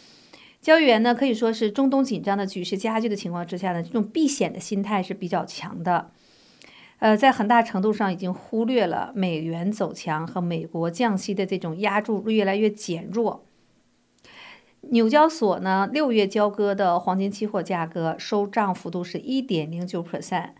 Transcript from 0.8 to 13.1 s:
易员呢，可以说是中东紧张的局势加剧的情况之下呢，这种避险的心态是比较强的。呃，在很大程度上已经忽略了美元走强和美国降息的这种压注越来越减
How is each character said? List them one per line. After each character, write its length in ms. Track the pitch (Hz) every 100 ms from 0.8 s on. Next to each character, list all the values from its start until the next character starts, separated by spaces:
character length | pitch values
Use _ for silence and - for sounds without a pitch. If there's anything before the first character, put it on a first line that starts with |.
易 40 |
员 180 | 302 220
呢， 120 | 233
可 100 | 240
以 80 | 269
说 200 | 220 226
是 180 | 220 220
中 180 | 208 269
东 140 | 269
紧 200 | 269 196
张 140 | - 196
的 100 | 196
局 180 | 196
势 120 | 175 196
加 240 | 220 220
剧 80 | 226
的 60 |
情 160 | 202 175
况 160 | 175 175
之 100 | 180
下 160 | 185
呢， 100 | 175
这 80 | 165
种 120 | 233
避 220 | 208 330 294
险 260 | - 277
的 60 | -
心 240 | - 196
态 200 | 202 208
是 120 | 185
比 140 | 185 175
较 160 | 175
强 380 | - - - -
的。 280 | 165 175 - _ _ _ _ _ - - - _
呃， 180 | 220 214
在 140 | 269
很 160 | - 208
大 160 | 233
程 180 | 233 190
度 120 | 208
上 200 | 214 202
已 40 | 180
经 180 | 185
忽 300 | 180 - 220
略 200 | 226 254 185
了 260 | - -
美 260 | 202 190 160
元 300 | 165 165 180
走 220 | 214 170
强 340 | - - 156 165
和 140 | 185
美 260 | 175 165 160
国 240 | 170 165
降 260 | 170 240 190
息 160 | -
的 140 | 196 190
这 100 | 190
种 220 | 180 160
压 220 | 208 202
注 280 | 214 208 214
越 160 | 220
来 120 | 196 196
越 120 | 214
减 400 | 214 - 165 170